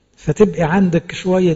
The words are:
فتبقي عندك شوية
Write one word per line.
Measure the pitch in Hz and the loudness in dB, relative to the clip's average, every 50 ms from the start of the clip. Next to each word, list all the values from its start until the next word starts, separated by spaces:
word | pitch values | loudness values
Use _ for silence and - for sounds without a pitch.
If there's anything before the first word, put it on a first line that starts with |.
| _ _ _ _ | _ _ _ _
فتبقي | - - 147 - 214 190 165 165 170 | -6 -4 0 2 2 2 2 0 -2
عندك | 147 170 202 196 180 165 165 - - | 0 0 2 2 2 0 -2 -4 -6
شوية | - - - 185 185 185 185 180 160 | -10 -8 -4 -2 0 0 2 0 0